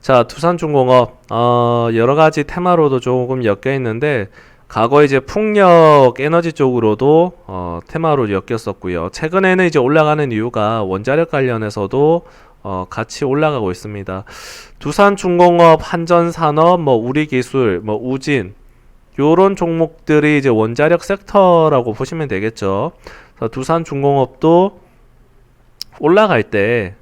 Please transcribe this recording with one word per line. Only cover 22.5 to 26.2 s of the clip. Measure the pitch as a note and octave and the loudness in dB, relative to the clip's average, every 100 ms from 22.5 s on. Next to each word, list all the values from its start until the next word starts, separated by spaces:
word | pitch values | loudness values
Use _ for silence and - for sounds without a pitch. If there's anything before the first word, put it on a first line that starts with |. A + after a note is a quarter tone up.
| A2 G2 G2 D3 - - - - | -4 -6 -4 -6 -10 -20 -20 -20
그래서 | _ A#2 | _ -8
두산중공업도 | C3 C3 E3 E3 C#3 C#3 C#3 B2+ - D#3+ E3+ G3 - _ _ _ _ _ _ _ _ _ _ - - | -8 -4 -4 -2 -2 0 0 -2 -2 2 4 2 -4 _ _ _ _ _ _ _ _ _ _ -20 -4
올라갈 | D3 F#3+ | 2 4